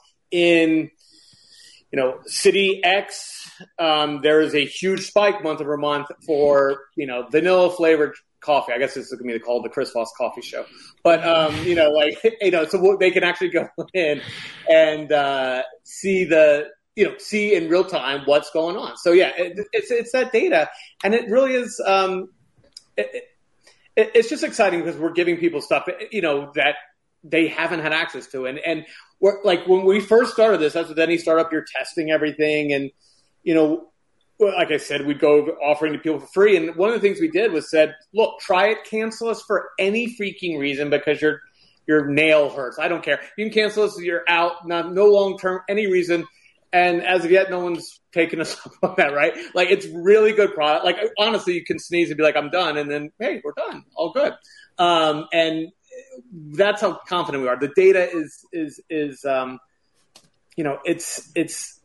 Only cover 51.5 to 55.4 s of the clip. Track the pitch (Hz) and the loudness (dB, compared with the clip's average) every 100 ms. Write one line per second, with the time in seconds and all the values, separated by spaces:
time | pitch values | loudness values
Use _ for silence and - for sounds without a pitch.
51.5 | 175 160 165 - 175 165 151 151 147 147 | -6 -4 -10 -4 -2 -2 2 2 2 -2
52.5 | 175 170 147 143 147 151 - 240 269 - | -2 -2 -2 -4 -6 -8 -8 -6 -6 -10
53.5 | 247 427 208 _ - 165 262 294 - _ | -10 -10 -10 _ -8 -6 -2 -2 -4 _
54.5 | - - - 175 165 160 151 165 170 | -20 -20 0 2 4 2 -2 -4 0